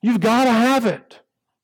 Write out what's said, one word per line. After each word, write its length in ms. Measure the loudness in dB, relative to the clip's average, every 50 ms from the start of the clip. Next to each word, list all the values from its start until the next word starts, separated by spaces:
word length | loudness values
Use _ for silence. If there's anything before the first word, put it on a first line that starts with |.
You've 180 | -2 -2 -2 0
gotta 320 | 0 0 2 2 2 2
have 320 | 2 2 2 0 0 0 -2
it. 380 | -4 -6 -6 -12 _ -20 -20 _ _ _ _ _ _ _ _